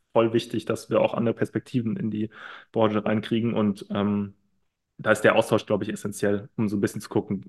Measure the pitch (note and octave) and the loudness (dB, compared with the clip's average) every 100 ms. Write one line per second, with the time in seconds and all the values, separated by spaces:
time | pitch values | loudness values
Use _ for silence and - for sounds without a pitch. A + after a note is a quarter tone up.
0 | _ A#2 A2+ A2+ - A2 - A2+ - A2 | _ 2 4 2 -2 -4 -4 -4 0 2
1 | A2 - A#2 A2+ A2 A2+ - C3 A2+ G2 | 2 2 -2 0 -2 -4 -4 -4 -2 -2
2 | A2 G#2+ A2 - - - - A2+ A2 G#2 | -4 -4 -6 -8 -18 -18 -6 0 2 2
3 | G#2+ A2 - A#2 A#2 A2 G#2+ G2 - G2+ | 0 0 0 0 0 2 0 0 -4 -2
4 | G#2 G2+ G2+ - _ _ _ _ _ - | 0 0 -4 -10 _ _ _ _ _ -4
5 | A2 G#2+ A2+ G#2 - G#2+ - G#2 G#2 G3+ | 0 4 6 4 4 2 2 -2 -2 -6
6 | G#2 - G2+ G2+ A#2 - G#2+ G#2 G2 G#2 | -8 -2 0 -2 -4 -4 -2 0 -2 -4
7 | - - - G2 | -4 -2 -2 -6